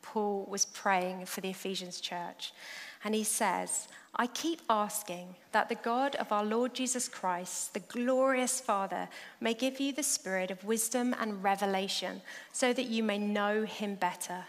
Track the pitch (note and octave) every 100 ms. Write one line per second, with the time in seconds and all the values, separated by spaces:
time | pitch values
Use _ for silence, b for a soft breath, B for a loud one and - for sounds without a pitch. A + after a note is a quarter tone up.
0 | - A3 G#3 G3+ G3 G3 - - G#3 F#3+
1 | F3+ F#3 F#3 - F#3+ F#3+ F#3+ F#3 F3+ F3
2 | - F3 F3 - - - B B B B
3 | G#3+ G#3+ G#3+ - G#3 F3+ F3+ - - B
4 | B - A#3+ - D#4+ E4 - A3 G#3 -
5 | - F3 F3+ F#3 - A3 - A3+ A#3 A#3+
6 | C#4 - G#3 G#3 G#3 A3 B3 B3+ B3+ B3
7 | - - F#3 F3 F3+ - - G#3+ F3+ A#3+
8 | B3 C4 C4 B3+ B3 - - G3+ G3 F3+
9 | F#3 B B B A3+ A#3 C4 C4 C#4 C#4
10 | D4 - F#3 F#3+ F#3 F#3+ G3 A3+ - B3
11 | B3 - A3 G3+ G3 G3 G3 G3 G3 -
12 | F#3 F#3+ - B B - B3+ B3 B3+ A3+
13 | A3 G3+ G#3 G#3 G3+ G#3+ A3 - G#3 G3
14 | F3+ - - F3+